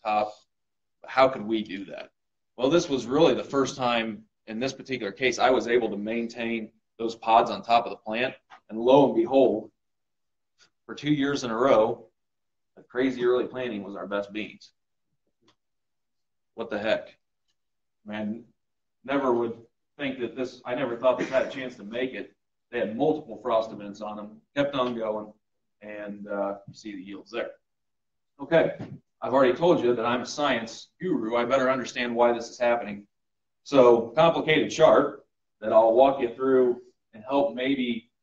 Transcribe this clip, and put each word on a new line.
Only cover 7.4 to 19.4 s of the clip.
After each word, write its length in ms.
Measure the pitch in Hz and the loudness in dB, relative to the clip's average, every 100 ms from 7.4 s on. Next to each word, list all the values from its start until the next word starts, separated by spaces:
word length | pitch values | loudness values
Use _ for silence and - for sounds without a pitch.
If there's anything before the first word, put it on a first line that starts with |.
| 110 | 4
on 100 | 98 | -2
top 240 | 113 117 | 2 2
of 60 | 98 | 0
the 60 | 98 | -8
plant. 380 | 107 113 135 - _ - - | -6 -4 -4 -6 _ -20 -12
And 80 | 110 | -2
lo 280 | 123 139 131 | 4 6 6
and 100 | 113 | 2
behold, 540 | 113 135 120 104 - _ _ _ _ _ _ _ _ _ _ _ - | 2 4 2 0 -8 _ _ _ _ _ _ _ _ _ _ _ -18
for 80 | |
two 180 | 113 147 | -6 -2
years 300 | 147 139 139 | 0 0 -2
in 60 | 123 | -2
a 60 | 113 | 2
row, 500 | 135 110 113 - - _ _ _ _ _ _ - | 4 4 4 0 -12 _ _ _ _ _ _ -20
the 60 | |
crazy 420 | - 123 131 120 | -8 -2 -2 0
early 200 | 123 123 | 0 0
planting 380 | 107 127 123 101 | -2 -6 -8 -8
was 140 | 95 95 | -10 -12
our 100 | 95 | -6
best 260 | 101 101 | -6 -6
beans. 380 | 104 95 - - _ _ _ _ _ _ _ _ _ _ _ _ _ _ _ _ _ _ | -8 -12 -14 -20 _ _ _ _ _ _ _ _ _ _ _ _ _ _ _ _ _ _
What 160 | - 110 | -14 -8
the 80 | 104 | -4
heck? 360 | 107 - - _ _ _ _ _ _ _ _ _ 104 | -2 -2 -4 _ _ _ _ _ _ _ _ _ -12
Man, 380 | 107 104 117 - _ _ _ _ _ | -8 -6 -8 -14 _ _ _ _ _
never 300 | 127 139 127 | -4 -2 0
would 240 | 117 | 0